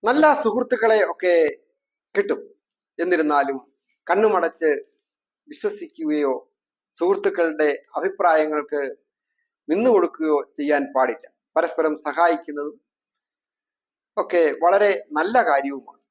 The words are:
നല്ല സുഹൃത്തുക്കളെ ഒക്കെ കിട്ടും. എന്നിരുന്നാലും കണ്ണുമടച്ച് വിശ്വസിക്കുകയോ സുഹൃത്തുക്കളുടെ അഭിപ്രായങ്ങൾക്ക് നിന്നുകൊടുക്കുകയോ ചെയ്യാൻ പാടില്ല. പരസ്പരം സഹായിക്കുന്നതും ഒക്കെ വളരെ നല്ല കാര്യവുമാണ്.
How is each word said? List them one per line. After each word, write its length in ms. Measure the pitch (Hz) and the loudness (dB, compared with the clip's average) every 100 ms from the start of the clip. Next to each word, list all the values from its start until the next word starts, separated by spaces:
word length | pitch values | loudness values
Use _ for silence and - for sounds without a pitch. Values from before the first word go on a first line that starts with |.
| 214 | 0
നല്ല 160 | 269 311 277 | 4 4 4
സുഹൃത്തുക്കളെ 560 | 226 214 247 240 220 220 190 | 0 -2 -4 0 2 2 0
ഒക്കെ 220 | - 180 175 151 139 _ _ _ _ _ 196 | -2 2 2 2 -2 _ _ _ _ _ -4
കിട്ടും. 240 | 202 - - _ _ _ _ - | -2 -4 -8 _ _ _ _ -8
എന്നിരുന്നാലും 580 | 175 175 151 147 139 135 - _ _ _ - | -2 0 2 2 0 -4 -10 _ _ _ -4
കണ്ണുമടച്ച് 640 | 185 220 196 165 - 160 139 - _ _ _ _ _ _ | 2 2 2 -2 -2 -2 -2 -6 _ _ _ _ _ _
വിശ്വസിക്കുകയോ 840 | - 208 - 170 - 156 151 143 123 - _ _ _ _ - | -8 -8 -8 -16 -8 -4 -2 -2 -4 -8 _ _ _ _ -4
സുഹൃത്തുക്കളുടെ 720 | 175 196 202 190 165 151 151 139 _ 151 | -2 0 -2 0 -2 0 0 -2 _ -6
അഭിപ്രായങ്ങൾക്ക് 840 | 180 190 180 160 156 151 147 147 135 - _ _ _ _ _ _ - | -6 0 2 2 2 -2 -4 -6 -6 -10 _ _ _ _ _ _ -4
നിന്നുകൊടുക്കുകയോ 680 | 170 240 214 170 - 156 147 - - | 0 2 2 2 -2 -2 -2 -4 -8
ചെയ്യാൻ 260 | 147 147 135 135 | -2 0 0 -2
പാടില്ല. 300 | 127 113 - _ _ - | -2 -2 -12 _ _ -2
പരസ്പരം 380 | 165 165 160 151 151 | -2 -2 -2 -2 -8
സഹായിക്കുന്നതും 680 | 143 170 160 - 147 147 147 _ _ _ _ _ _ _ _ _ _ _ _ _ - | 0 0 0 -6 -10 -10 -12 _ _ _ _ _ _ _ _ _ _ _ _ _ -6
ഒക്കെ 260 | - 180 156 135 | -2 2 2 2
വളരെ 280 | 170 196 208 185 - 147 | 2 4 2 0 -4 -4
നല്ല 180 | 170 247 196 | 0 0 2
കാര്യവുമാണ്. 520 | 139 139 139 117 - _ | 0 -2 -10 -14 -20 _